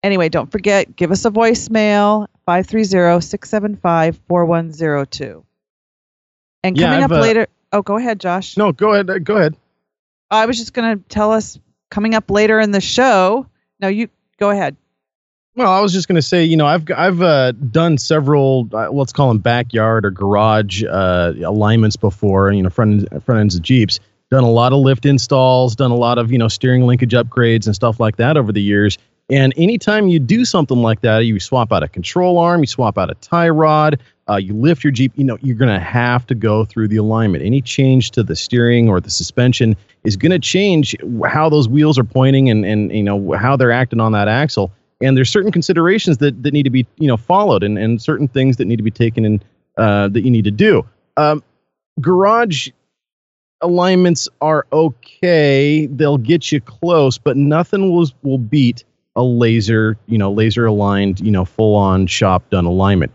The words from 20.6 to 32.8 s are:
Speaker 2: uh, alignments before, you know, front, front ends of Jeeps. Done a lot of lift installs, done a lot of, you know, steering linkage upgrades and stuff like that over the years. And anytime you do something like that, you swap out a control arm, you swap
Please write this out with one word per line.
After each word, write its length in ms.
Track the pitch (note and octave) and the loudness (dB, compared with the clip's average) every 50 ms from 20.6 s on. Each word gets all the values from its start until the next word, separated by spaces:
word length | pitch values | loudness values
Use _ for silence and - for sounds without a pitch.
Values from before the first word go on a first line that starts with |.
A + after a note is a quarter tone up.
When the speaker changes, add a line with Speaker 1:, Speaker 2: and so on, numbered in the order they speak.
| G#2+ G2+ F#2+ G2 A2 | 0 -2 -4 -6 -6
Speaker 2:
uh, 480 | - - F#2+ F#2+ F#2 F2+ F2+ F2 F2 D#2 - E2+ | -4 -2 -2 0 0 0 0 0 -2 -4 -6 -6
alignments 520 | E2 G2+ G#2+ G#2+ G#2 A2 A2+ A2 G#2+ G#2 | -4 -2 0 0 2 2 2 2 0 0
before, 560 | - - G2+ F2+ - - G#2 F#2+ G2 G2 G2 G2+ | -2 -4 -4 -4 -2 -2 0 0 2 2 2 2
you 100 | G2+ F#2 | 0 -2
know, 80 | F2+ | -2
front, 380 | - - A#2 G#2+ G#2 G#2 G2+ - - D2 - | -2 0 0 2 2 0 -2 -4 -8 -10 -4
front 160 | - A#2+ A2 | -2 0 2
ends 160 | G#2 G2+ F2 | 2 0 -2
of 60 | F2 D#2+ | -4 -2
Jeeps. 360 | - C3 B2+ A2 F#2 - - _ _ _ _ _ _ | 0 2 2 2 0 -2 -8 _ _ _ _ _ _
Done 140 | B2+ C3+ B2+ | 0 2 2
a 60 | A#2 | 4
lot 220 | A#2 A#2 A#2+ B2+ C3 | 2 2 2 2 2
of 60 | C#3 | 2
lift 260 | C3+ C3 C3+ - - | 2 2 2 2 2
installs, 680 | C#3+ C#3 C3 - - C#3+ C3 C3 B2+ B2+ B2+ B2+ B2 G#2+ | 2 2 2 0 0 0 2 4 4 4 2 2 0 0
done 160 | - C#3 B2 | -2 0 0
a 60 | A#2+ | 2
lot 220 | A#2+ A#2+ A#2 A#2+ A#2+ | 0 0 0 0 0
of, 120 | A#2+ A#2 | 0 0
you 80 | B2 B2 | 0 0
know, 100 | A2+ A2 | 0 0
steering 340 | - - - B2+ B2+ B2+ B2+ | -2 -2 0 0 2 4 4
linkage 260 | A#2+ B2 B2 C3 B2 B2+ | 2 2 2 0 0 0
upgrades 520 | B2 A#2 A#2+ - B2+ A#2+ A#2 A2+ A2+ G2+ | 0 0 0 0 0 2 2 2 0 0
and 80 | A2 G2+ | -2 -4
stuff 240 | - - A#2 G#2+ - | -2 -2 -2 0 0
like 180 | A#2+ A2 G#2 | -2 -2 -2
that 200 | - A#2 C3 D#3+ | 0 0 0 2
over 160 | D#3 B2+ G#2 G#2+ | 0 0 0 -2
the 80 | G#2 G2+ | -2 0
years. 360 | G2+ G2+ G2+ G#2 G#2 - - _ _ _ _ _ _ | 0 2 2 2 2 0 -4 _ _ _ _ _ _
And 220 | C3 C#3 C3+ C3+ B2+ | 0 2 2 2 2
anytime 500 | D3+ E3 F#3+ A#3 G#3 - - G#3 G#3+ G#3 F#3 | 2 0 0 0 0 -2 -2 0 2 2 2
you 100 | E3+ D#3+ | 2 2
do 260 | C3+ A#2 G#3 A#3 B3+ | 2 0 0 0 0
something 340 | - - F#3 D3 - - B2 | 0 0 -2 0 0 0 0
like 220 | A#2 A2+ A2 G2+ | 2 0 0 0
that, 200 | - A#2 A2 A2 | 0 0 2 2
you 200 | A#2 A#2 A2 G2 | 2 0 -2 -4
swap 320 | - - - B2+ A#2 A2 A2 | -4 -2 -2 -2 0 0 -2
out 100 | F2+ D2+ | -2 -2
a 60 | - | -4
control 500 | - F#2+ E2+ - - F3+ F3+ F3+ F3+ F3 | -8 -10 -12 -6 -4 -2 0 2 2 2
arm, 220 | E3+ E3+ F3 E3+ | 2 2 2 0
you 60 | D3+ | 0
swap 300 | - - - | -2 -2 -2